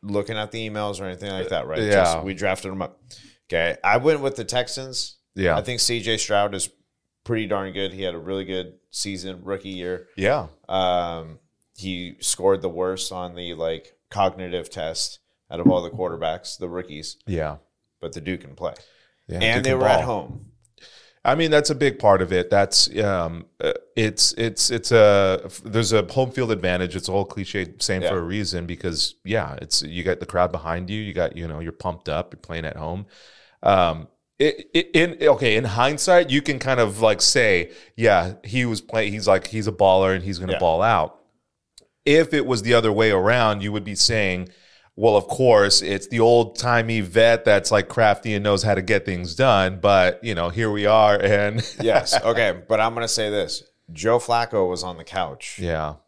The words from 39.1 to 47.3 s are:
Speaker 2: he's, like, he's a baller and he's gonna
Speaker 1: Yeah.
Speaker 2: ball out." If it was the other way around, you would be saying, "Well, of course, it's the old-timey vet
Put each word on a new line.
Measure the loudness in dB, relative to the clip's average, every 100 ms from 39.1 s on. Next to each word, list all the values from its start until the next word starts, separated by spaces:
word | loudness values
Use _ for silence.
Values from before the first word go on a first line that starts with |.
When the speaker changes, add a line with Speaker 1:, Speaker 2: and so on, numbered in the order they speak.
Speaker 2:
he's, | -2 2
like, | 2 2
he's | -6 -6
a |
baller | 2 4 6 4 0
and |
he's | -4 -8
gonna | -6
Speaker 1:
Yeah. | 0
Speaker 2:
ball | 0 2
out." | 2 2 0 -6 _ _ _ _ _ -20 _ _
If | 2 4 4
it | 0 -2
was | -2
the | 2
other | 2 4
way | 2 4
around, | 4 2 2 2 0
you | -4
would | -6
be | -8
saying, | 0 2 2 0 -2 -6 _ _ _ _ 2
"Well, | 4 4
of | 2
course, | 2 6 6 6 2
it's | 0 -4 -4
the | 2
old-timey | 6 6 4 -2 0 0 2 -2
vet | 0 4 6